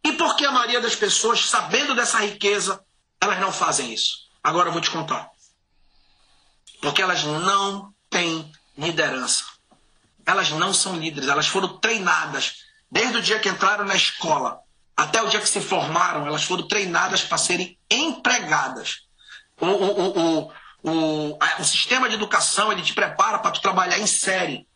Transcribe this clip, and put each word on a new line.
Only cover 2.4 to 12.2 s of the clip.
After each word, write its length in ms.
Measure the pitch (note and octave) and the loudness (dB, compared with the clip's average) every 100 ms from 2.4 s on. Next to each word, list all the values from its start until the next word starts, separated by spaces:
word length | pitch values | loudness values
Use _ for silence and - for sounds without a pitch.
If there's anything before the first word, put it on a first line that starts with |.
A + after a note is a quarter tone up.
| G3+ G3+ F3+ F#3+ _ _ _ _ | 0 2 0 -4 _ _ _ _
elas 220 | G3 F#3 | 0 0
não 100 | F#3+ | -2
fazem 400 | - F3+ - B2 | 0 0 0 -2
isso? 340 | A2 - - - _ | -4 -4 -4 -16 _
Agora 260 | D3+ F3 E3+ | -2 2 0
eu 40 | |
vou 80 | D3+ | 0
te 80 | - | -2
contar. 400 | E3 - - - _ _ _ _ _ _ _ _ _ _ _ _ _ - - | -4 -4 -6 -8 _ _ _ _ _ _ _ _ _ _ _ _ _ -20 -6
Porque 180 | D3 - | -2 2
elas 240 | F#3+ E3 | 2 0
não 680 | D3+ D#3 F#3 G3 G3 G3 - _ _ | 0 0 2 2 0 -4 -12 _ _
têm 420 | F#3 E3+ D#3+ D#3 - _ - | -2 0 -4 -8 -20 _ -6
liderança. 680 | D#3+ D#3+ D3 C3 B2 - - - _ _ _ _ _ _ - | -4 0 0 -2 -2 -2 -4 -20 _ _ _ _ _ _ -2
Elas 240 | F#3+ F3+ | 0 0
não 240 | D3+ F#3 | 0 0
são 200 | F#3+ F#3+ F3 | 2 0 -2
líderes, 340 | D#3+ D3 C3+ | -6 -4 0
elas 160 | C#3+ - | 2 2
foram 320 | F#3 F3+ - | 0 -2 -2
treinadas 760 | A3 A3+ F3+ E3 | 0 0 2 2